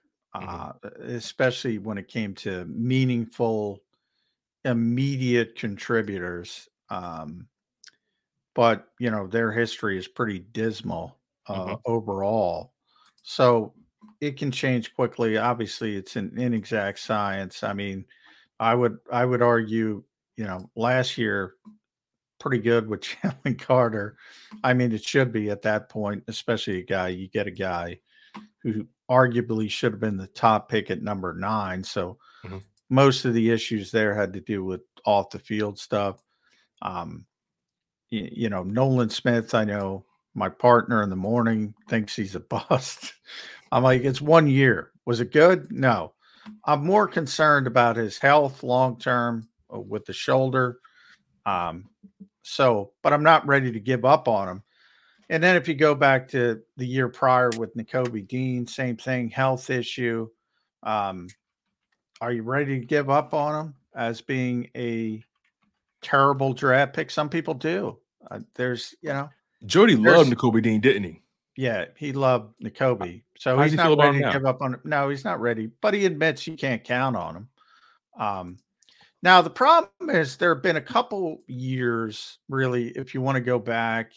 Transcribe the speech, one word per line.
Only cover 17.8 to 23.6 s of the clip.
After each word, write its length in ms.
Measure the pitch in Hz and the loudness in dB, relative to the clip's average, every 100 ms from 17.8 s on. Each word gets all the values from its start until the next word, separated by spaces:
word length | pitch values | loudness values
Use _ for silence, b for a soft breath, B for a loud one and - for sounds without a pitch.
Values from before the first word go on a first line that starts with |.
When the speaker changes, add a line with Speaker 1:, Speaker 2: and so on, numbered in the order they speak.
| 101 98 95 b b b b - | -6 -8 -12 b b b b -2
Speaker 2:
I 160 | 113 123 | 0 2
would, 220 | 120 - - | 2 -2 -6
I 140 | 123 | -2
would 180 | 127 120 | 0 4
argue, 640 | 120 117 110 113 110 104 - _ _ - | 4 4 2 -2 -2 -4 -12 _ _ -10
you 80 | |
know, 260 | 107 90 90 - | -8 -8 -10 -2
last 420 | 117 127 120 - | 0 2 0 -2
year, 360 | 110 101 92 - - - _ _ _ _ _ _ | -2 -2 -4 -10 -20 -20 _ _ _ _ _ _
pretty 240 | - 123 | -4 -2
good 240 | 117 117 110 | 2 2 2
with 120 | 104 | -6
<laughs> 220 | - - | -8 -8
Jalen 340 | 190 - 143 | -6 -4 -6
Carter. 580 | 117 | -4